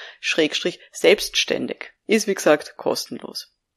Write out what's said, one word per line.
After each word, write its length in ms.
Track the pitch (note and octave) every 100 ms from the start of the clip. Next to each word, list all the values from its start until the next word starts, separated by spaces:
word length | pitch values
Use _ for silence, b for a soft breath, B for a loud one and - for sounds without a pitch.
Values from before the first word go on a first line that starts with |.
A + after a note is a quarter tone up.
| B B
schrägstrich 580 | - - D3+ - F3+ - b
selbstständig. 1000 | - E3+ G#3 - - - - B2+ - - _ -
Ist, 200 | G#3+ G3+
wie 80 |
gesagt, 420 | F#3+ F3 D3+ - -
kostenlos. 720 | - - - B2 - - - _ _